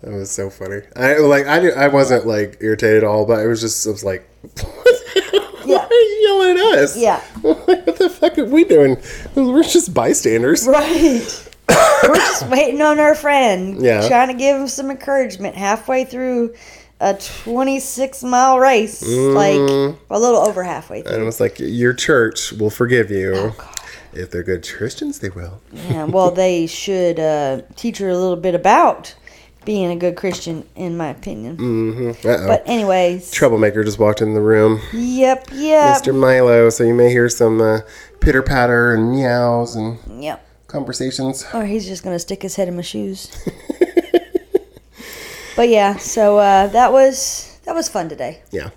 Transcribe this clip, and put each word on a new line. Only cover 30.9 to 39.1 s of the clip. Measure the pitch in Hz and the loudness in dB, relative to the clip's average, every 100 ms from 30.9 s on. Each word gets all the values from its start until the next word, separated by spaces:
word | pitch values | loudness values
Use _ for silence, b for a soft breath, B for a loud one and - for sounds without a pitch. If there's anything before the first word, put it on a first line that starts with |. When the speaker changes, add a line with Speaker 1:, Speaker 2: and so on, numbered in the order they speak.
| 170 | -6
Speaker 2:
my | 160 | -8
opinion. | 127 - 135 113 165 | -10 -12 -12 -12 -8
Speaker 1:
Mm-hmm. | 123 113 110 113 120 117 113 | -4 -4 -4 -4 -8 -4 -2
Uh-oh. | 120 90 | 0 2
Speaker 2:
But | 220 - | 0 0
anyways. | 233 202 185 180 180 - | -4 0 2 0 -2 -8
Speaker 1:
Troublemaker | - 139 110 107 107 | 0 2 4 2 0
just | 107 104 | -4 0
walked | 107 107 | 0 2
in | 107 | 0
the | 107 | 0
room. | 107 110 110 110 - | 4 4 4 2 -4
Speaker 2:
Yep, | 226 240 254 254 262 262 | -8 -4 0 2 2 -4
yep. | 269 302 311 294 277 | -8 2 4 4 2
Speaker 1:
Mister | 262 | 0
Milo. | 135 131 131 123 117 117 | 2 4 4 6 6 4
So | 113 | 4
you | 117 | 0
may | 120 120 | 4 4
hear | 123 120 | 4 0
some, | - 117 110 | 2 0 2
uh, | 110 110 - B B - | 2 0 -4 B B -2
pitter-patter | - 135 131 135 123 120 120 | 2 2 0 0 2 2 2
and | 113 113 | 2 0